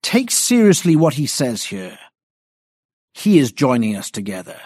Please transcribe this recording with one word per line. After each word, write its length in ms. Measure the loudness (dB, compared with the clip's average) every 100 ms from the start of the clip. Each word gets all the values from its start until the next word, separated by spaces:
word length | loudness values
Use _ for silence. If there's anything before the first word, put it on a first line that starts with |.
Take 300 | 0 -2 0
seriously 640 | -4 0 4 4 4 2 2
what 180 | 2
he 140 | 0 -6
says 380 | -4 -4 -4 -10
here. 340 | -12 -14 -18 -20 _ _ _ _ _ _ _ _ _ _
He 240 | -6 4 4
is 140 | 4
joining 440 | 0 0 0 -2 -4
us 140 | -8
together. 500 | -10 -10 -10 -14 -18